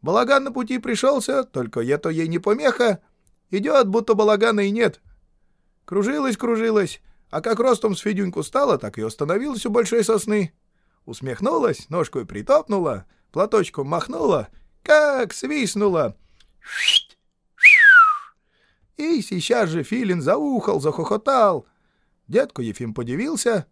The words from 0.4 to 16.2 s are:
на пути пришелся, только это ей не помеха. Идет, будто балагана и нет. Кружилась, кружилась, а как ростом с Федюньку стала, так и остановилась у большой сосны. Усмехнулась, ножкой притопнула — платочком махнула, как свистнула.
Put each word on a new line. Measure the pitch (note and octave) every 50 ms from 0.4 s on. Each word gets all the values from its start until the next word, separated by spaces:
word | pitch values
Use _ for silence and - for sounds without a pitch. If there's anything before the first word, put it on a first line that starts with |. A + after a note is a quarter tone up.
| C4+
на | C#4
пути | A#3+ C4 B3 G#3+ B3+ B3+
пришелся, | - B3+ A#3 G3+ - C4 C#4+ C4+ G#3 - C4+ C#4 B3+
только | _ _ C#3 B2 A2 - B2
это | A#2 B2 C#3 D3 - E3
ей | D#3+ D#3+ E3 D#3+
не | E3 E3
помеха. | F3 - G#3+ B3+ D4+ C4 B3+ - B3 A3+ G3 - _ _ _ _ _ _ _ _ _ _
Идет, | - G3+ G3+ D4 D#4 C#4 B3 F#3+
будто | F#3+ A#3 A3+ - A3
балагана | G3+ A3 G#3 G#3+ G3 A3 A#3 A3 G#3
и | G3+ G3
нет. | G3+ A3+ A#3+ F#3+ - _ _ _ - _ _ _ _ _ _ _ _ _ _ _ _ _ _
Кружилась, | - F3 G3 G3+ A3+ C#4 D4+ C#4 C4+ A3
кружилась, | - - A#3 A#3 A3 A3+ A3+ A3 G#3+ F#3+ D3 - - _ - - _ _ _
а | - D#3
как | D#3+ A3+ A3 G#3+
ростом | A#3 C4 A#3+ - - A3 F#3+
с | -
Федюньку | - G#3 G#3+ F#3 G3+ F3+ F3 -
стала, | D#3 - - C4 C#4+ C4+ F3+
так | C3 - G#2 - -
и |
остановилась | A2 A2 - - D3 D3 F3 G#3 C4 D4 C4+ G#3+ -
у | B3
большой | G#3 A#3+ A#3 F3+ A3+ A#3 G#3
сосны. | - A3+ G3+ - G#3+ G#3 G#3 F#3+ D#3+ _ _ _ _ _ _ _ _ _ _ _
Усмехнулась, | - A#2 - B2+ C3+ B2 - G3 B3+ E4 D#4+ C#4 A3 D#3+ - - _
ножкой | D3+ F3+ E3 - - C3 A#2
притопнула — | - - G2+ G#2+ - C#4 D#4 - - G#3+ G3 F3 D3+ A#2+ G2 F#2 _ _ _ _ _
платочком | _ D3 F#3+ A3 - G#3+ F#3 - - - C#3
махнула, | C#3 D#3+ E3+ - - B3+ E4+ D#4+ C4 F3 C3+ G#2+ - _ - - _ _ _
как | _ - D4+ D4+ D4+ D4 C#4 C4 A#3+ F3
свистнула. | - - - C4 D4+ D4+ B3 F3+ - G#3 G#3 G3+ F3+ D#3+ C#3+ A#2+ G#3 _